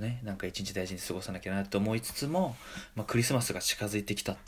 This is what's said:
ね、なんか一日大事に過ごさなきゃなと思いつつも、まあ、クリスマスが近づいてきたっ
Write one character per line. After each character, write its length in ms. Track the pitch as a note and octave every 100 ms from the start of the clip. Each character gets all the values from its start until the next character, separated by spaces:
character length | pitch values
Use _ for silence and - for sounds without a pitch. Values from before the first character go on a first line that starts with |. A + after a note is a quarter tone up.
ね、 200 | A2 B2
な 80 | A2
ん 40 | G2
か 80 | F#2
一 140 | -
日 120 | F#2+
大 140 | F#2+ F#2
事 80 |
に 60 | F#2
過 120 | -
ご 80 | F2+
さ 120 | F#2
な 80 | F#2+
き 100 | F#2
ゃ 40 |
な 100 | G2
と 120 | G2 G2+
思 180 | G#2
い 60 | A2+
つ 120 | A2+
つ 140 | - C#3+
も、 300 | F3 E3+ A#2 - - -
ま 80 | -
あ、 40 | G#2+
ク 120 | A#2+
リ 40 |
ス 120 | A#2+
マ 80 | C3
ス 100 | A#2+
が 80 | F2+
近 240 | - -
づ 140 | G#2 G#2
い 60 |
て 100 | G2+
き 80 | G#2
た 100 | -
っ 40 | G2